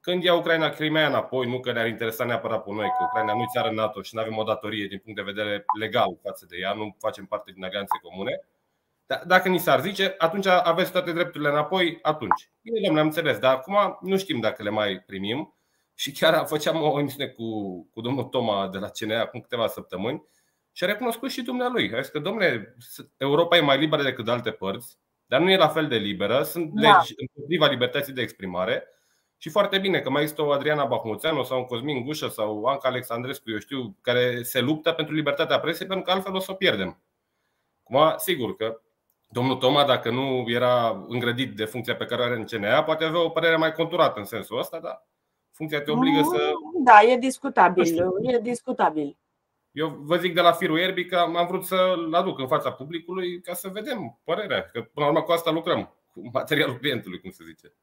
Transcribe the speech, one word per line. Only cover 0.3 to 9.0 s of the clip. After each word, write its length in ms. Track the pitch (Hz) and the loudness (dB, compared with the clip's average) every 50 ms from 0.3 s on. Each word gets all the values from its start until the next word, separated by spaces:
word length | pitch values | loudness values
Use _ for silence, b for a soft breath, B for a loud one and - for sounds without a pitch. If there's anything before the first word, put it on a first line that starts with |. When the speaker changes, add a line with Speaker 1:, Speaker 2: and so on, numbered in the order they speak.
| 175 | 4
Speaker 1:
Ucraina 340 | 170 160 165 165 165 160 147 | 4 4 2 2 2 2 0
Crimea 380 | 143 - 151 151 151 156 156 | -2 -2 -2 0 2 2 2
înapoi, 440 | 143 131 117 101 - - 127 127 117 | 4 2 0 -2 0 -2 -2 -2 0
nu 100 | 123 131 | -2 -4
că 120 | 127 123 117 | -4 -4 -2
ne-ar 140 | 117 113 | 0 0
interesa 380 | 117 113 101 117 113 110 - 127 | -2 -2 -4 -4 -6 -4 -4 -4
neapărat 400 | 117 120 110 - 113 113 110 - | -2 -2 -2 -2 -2 -4 -4 -4
pe 80 | 101 101 | -6 -6
noi, 140 | 107 104 | -4 -2
că 180 | 101 - - - | -2 0 0 -2
Ucraina 300 | - - 123 - 104 - | 0 0 -2 0 0 0
nu 60 | 120 | -2
e 60 | 117 - - | -2 -2 -2
țară 180 | 123 117 113 | -2 -2 -2
nato 320 | 110 110 110 107 - 98 92 | -2 -2 -2 -2 -4 -6 -12
și 120 | - - | -10 -6
nu 60 | 113 | -6
avem 160 | 110 107 110 | -6 -4 -4
o 60 | 110 110 | -4 -2
datorie 440 | 107 107 104 - 104 107 107 101 | -2 -2 -4 -4 -6 -6 -6 -6
din 120 | 98 98 98 | -6 -8 -12
punct 180 | _ - 107 | _ -12 -10
de 160 | 104 101 95 101 | -10 -8 -8 -6
vedere 320 | 101 107 104 101 101 101 _ 101 104 | -4 -4 -4 -4 -6 -4 _ -4 -4
legal 400 | 110 107 104 120 107 95 90 - _ | -4 -2 2 2 2 2 0 -6 _
față 240 | 101 85 - 95 87 | -12 -12 -12 -16 _
de 80 | 85 87 | -10 -6
ea, 120 | 92 95 101 | -4 -4 -4
nu 240 | 107 107 104 98 _ | -4 -6 -10 -10 _
facem 260 | - 110 - - 98 | -6 -6 -6 -6 -10
parte 280 | 95 - 104 - - 95 | -8 -8 -8 -8 -10 -16
din 120 | 95 92 | -12 -10
alianțe 340 | 92 95 101 98 95 95 - _ | -6 -6 -6 -2 -2 -4 -4 _
comune. 380 | 85 87 92 98 117 151 - - _ _ _ _ _ _ _ _ _ _ _ | -14 -12 -8 -6 -6 -6 -8 -10 _ _ _ _ _ _ _ _ _ _ _